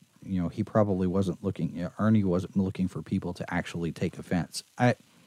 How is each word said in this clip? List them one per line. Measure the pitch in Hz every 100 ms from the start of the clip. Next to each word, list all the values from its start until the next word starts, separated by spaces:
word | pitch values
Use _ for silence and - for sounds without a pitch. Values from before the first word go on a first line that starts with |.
| _ _
you | - 92
know, | 87
he | 92
probably | 101 113 104 92 92
wasn't | 92 95 82
looking, | 101 - 80 73 87 -
Ernie | 107 110
wasn't | 98 90 95 -
looking | 95 - 92
for | -
people | 80 95 85
to | 90 85
actually | 87 - 85 85
take | - 90 -
offense. | - 90 76 - - -
I, | 123 - _ _